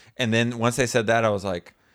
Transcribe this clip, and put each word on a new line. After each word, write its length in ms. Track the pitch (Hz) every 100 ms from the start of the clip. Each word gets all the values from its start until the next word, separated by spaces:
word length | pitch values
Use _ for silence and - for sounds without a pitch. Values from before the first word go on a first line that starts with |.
| - -
And 160 | 120
then 260 | 113 117 117
once 180 | 117 120
they 100 | 123
said 200 | 123 107
that, 160 | 113
I 40 | 113
was 160 | 101
like, 300 | 98 87 - - _